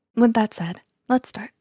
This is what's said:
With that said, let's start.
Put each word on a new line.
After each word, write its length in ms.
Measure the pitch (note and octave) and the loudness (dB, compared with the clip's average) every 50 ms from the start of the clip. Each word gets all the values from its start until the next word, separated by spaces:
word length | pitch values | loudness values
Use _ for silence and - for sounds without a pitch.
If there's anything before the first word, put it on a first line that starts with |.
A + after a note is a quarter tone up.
| _ _ - | _ _ 0
With 180 | A3+ A#3 A#3 A3+ | 2 4 4 4
that 200 | A3+ G#3+ G#3+ - | 2 0 -2 -4
said, 280 | - F3 E3 F3 - _ _ _ _ _ - | -8 -8 -8 -10 -12 _ _ _ _ _ -2
let's 180 | B3+ B3+ - - | -2 -2 -2 -4
start. 220 | - - G#3 B3+ _ _ | -14 -14 -14 -16 _ _